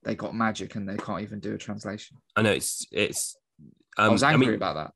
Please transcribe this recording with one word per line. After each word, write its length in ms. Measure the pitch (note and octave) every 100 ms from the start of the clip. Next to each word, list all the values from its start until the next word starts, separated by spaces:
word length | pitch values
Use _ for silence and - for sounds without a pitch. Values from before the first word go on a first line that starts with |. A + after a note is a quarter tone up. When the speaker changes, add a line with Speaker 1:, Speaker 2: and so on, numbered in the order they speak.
Speaker 1:
they 120 | A2+ A2
got 180 | G#2+ A2+
magic 400 | A2+ G#2 F#2+ A2
and 140 | G2
they 80 | G2+
can't 240 | - F#2
even 180 | G#2 G#2
do 140 | G#2
a 40 | G#2+
translation. 600 | - G#2 G#2+ G#2 - - _ -
Speaker 2:
I 60 |
know, 100 | A2
it's, 340 | D#2+ - - -
it's, 460 | - G2+ - - - _ _ D2+ _ _ -
Speaker 1:
I 100 | G#2+
Speaker 2:
um, 60 |
Speaker 1:
was 100 | A2
Speaker 2:
I 80 | C#3
Speaker 1:
angry 140 | D3+ B2+
Speaker 2:
mean, 80 | G#2+
Speaker 1:
about 200 | F#2+ D2+
that. 160 | D2+